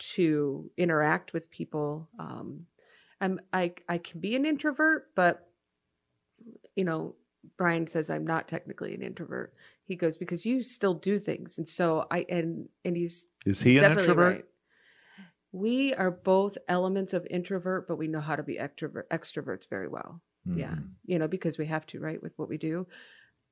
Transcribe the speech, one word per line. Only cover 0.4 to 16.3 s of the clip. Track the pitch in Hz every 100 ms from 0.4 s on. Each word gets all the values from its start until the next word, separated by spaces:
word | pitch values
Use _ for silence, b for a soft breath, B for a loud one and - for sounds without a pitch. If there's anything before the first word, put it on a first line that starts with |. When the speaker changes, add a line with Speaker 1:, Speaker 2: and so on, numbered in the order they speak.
| 143 143 160 -
Speaker 1:
interact | 175 156 151 175 -
with | 165 -
people. | - 165 156 147 156 160 240
Um, | 156 120 117 147 175 _ b b b b
I'm, | 190 190 -
I, | 185 175 175 -
I | 170
can | - 165
be | 190 254
an | 311
introvert, | 302 302 277 311 311 - -
but, | 175 - - _ _ _ _ _ _ _ _ _ 226 - - -
you |
know, | 180 160 165 - _ _ - -
Brian | 180 165 165
says | 165 160
I'm | 156 160
not | 165 -
technically | - - - - -
an |
introvert. | - - 160 - 117 _ b b -
He | 180
goes, | 165 156
"Because | 175 170 220
you | 262
still | - - 202 165
do | 190 202
things." | 196 - 180 -
And | 160
so | - 170 160 -
I, | 175 -
and, | 175 165 165 - _
and | 180 170
he's, | 170 - - _ 101
Speaker 2:
Is | 98
Speaker 1:
he's | 123 135
Speaker 2:
he |
an |
Speaker 1:
definitely | - 160
Speaker 2:
introvert? | 175 175 180 -
Speaker 1:
right. | - _ _ B B B B B 185 B _
We | 185 214 254 269
are | 254 185
both | 180 196